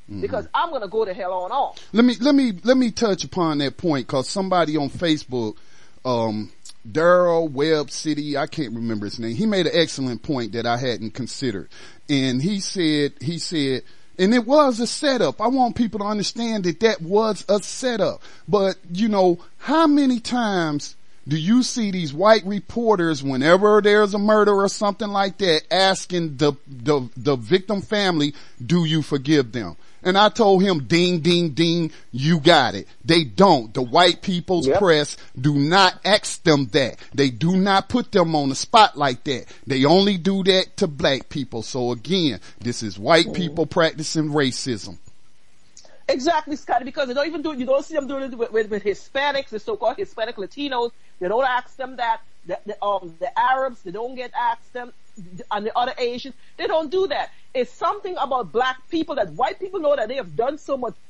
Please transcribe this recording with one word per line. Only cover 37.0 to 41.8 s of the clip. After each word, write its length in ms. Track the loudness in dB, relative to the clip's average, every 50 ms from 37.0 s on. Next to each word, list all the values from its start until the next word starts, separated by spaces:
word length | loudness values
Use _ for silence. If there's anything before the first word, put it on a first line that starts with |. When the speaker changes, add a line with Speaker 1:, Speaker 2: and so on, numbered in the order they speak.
| -14 -6 -2
Speaker 1:
They 180 | 0 0 0
do 260 | 0 0 0 2 2
not 320 | 2 4 4 4 2 2 2
put 240 | 0 -2 -2 0 2
them 220 | 2 2 4 2
on 140 | 0 0 0
the 60 | -2
spot 420 | -4 -2 4 6 6 6 6 4
like 280 | 2 0 0 0 -2 -4
that. 220 | -4 -6 -6 -6 -10 -16 -14 -6
They 180 | -4 0 2 4
only 320 | 6 6 6 6 4 2
do 260 | 0 0 0 0 2 2
that 320 | 2 4 2 2 0 -2 -4
to 80 | -4
black 420 | -2 -2 0 0 0 0 0 -2 -6
people. 340 | -8 -8 -6 -6 -8 -8 -8
So 280 | -6 -4 -4